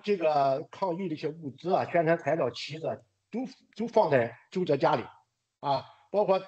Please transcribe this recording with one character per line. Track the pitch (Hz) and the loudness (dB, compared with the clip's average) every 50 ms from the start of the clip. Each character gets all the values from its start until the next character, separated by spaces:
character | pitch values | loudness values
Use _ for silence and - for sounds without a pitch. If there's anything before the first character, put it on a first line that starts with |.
| - | -2
这 | 208 208 | -2 -2
个 | 185 165 156 151 143 139 139 135 139 - - | 2 2 2 2 4 2 2 2 0 -4 -8
抗 | - - - 190 180 180 | -8 -6 -4 -4 -4 -4
议 | 196 180 | -4 -6
的 | 156 | -6
一 | 143 | -4
些 | - 151 | -6 -6
物 | 156 165 160 139 | -8 -8 -12 -12
资 | 117 - - 170 185 | -12 -8 -4 -2 0
啊、 | 151 120 | 0 0
宣 | - - 170 165 | 0 2 2 4
传 | 156 165 165 | 4 2 0
材 | - 139 151 | 0 -2 0
料、 | 165 147 123 | 0 0 -2
旗 | - - - - 143 160 | -2 -6 -10 -10 -10 -8
子 | 160 - | -6 -6
啊， | - - - _ _ _ _ _ | -8 -8 -10 _ _ _ _ _
都， | - 220 262 - - _ _ _ _ | -8 -8 -8 -8 -12 _ _ _ _
都 | - 220 233 | -8 -6 0
放 | - 226 208 170 | 2 2 4 6
在 | 143 131 117 117 - - _ _ | 4 4 2 2 -2 -12 _ _
周 | - 185 180 | -4 -4 0
哲 | 156 147 135 | 0 0 2
家 | 160 156 147 | 2 2 2
里， | 131 101 - - _ _ _ _ _ _ _ _ - | 2 -2 -6 -12 _ _ _ _ _ _ _ _ -10
啊， | - 143 139 131 127 - - _ _ _ | -4 -2 -2 -2 -4 -8 -20 _ _ _
包 | - 196 208 | -2 0 2
括 | 180 190 190 190 | 2 2 0 0